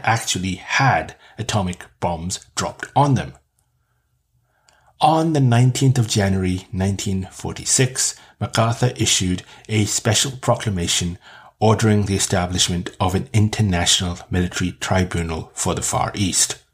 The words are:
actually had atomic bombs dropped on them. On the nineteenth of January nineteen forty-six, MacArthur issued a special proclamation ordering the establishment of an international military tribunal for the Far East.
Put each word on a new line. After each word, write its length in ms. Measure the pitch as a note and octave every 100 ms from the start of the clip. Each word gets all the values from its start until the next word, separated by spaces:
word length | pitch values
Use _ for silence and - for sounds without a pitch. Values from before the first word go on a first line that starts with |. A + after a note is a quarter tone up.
actually 520 | - A#2 - F#2+ F#2 F2+
had 600 | - - C3+ F2 D2+ - _ -
atomic 480 | A2+ G#2+ F#2 F2 - -
bombs 460 | F2+ E2 F2 - -
dropped 340 | - - - -
on 200 | C3 C#3+
them. 180 | A#2 D2 - _ _ _ _ _ _ _ _ _ _ _ _ _ _ _ -
On 320 | D3+ D#3+ E3
the 80 | D3+
nineteenth 580 | C3 A#2 B2+ B2 C3+ B2+
of 80 | G#2+
January 600 | A2+ G2 F#2+ F#2 F2+ -
nineteen 580 | F#2 G2 F#2+ G2+ F#2+ F#2
forty-six, 800 | - F2 F2 - - B2+ C3 - - - -
MacArthur 520 | G#2+ A#2 A2+ A#2 B2 -
issued 460 | G#2+ - F#2 F2+ - - -
a 160 | G#2+ G2+
special 460 | - - G#2 C#3
proclamation 840 | B2+ - A#2 A2+ F#2 E2+ - F2 F2+ - - - -
ordering 460 | A2 G2+ A2 G#2
the 120 | G2 F#2+
establishment 760 | - F#2+ F2 F2+ - F2 F2+ -
of 140 | F#2+
an 160 | F#2 -
international 840 | A2 G#2+ - G#2+ F2 F2 - F2+ E2+ -
military 420 | F2+ F2+ - F2+
tribunal 800 | - - F#2 F2+ F2 E2 E2 -
for 200 | - F#2
the 60 | -
Far 320 | - - -
East. 480 | - G2 - - - _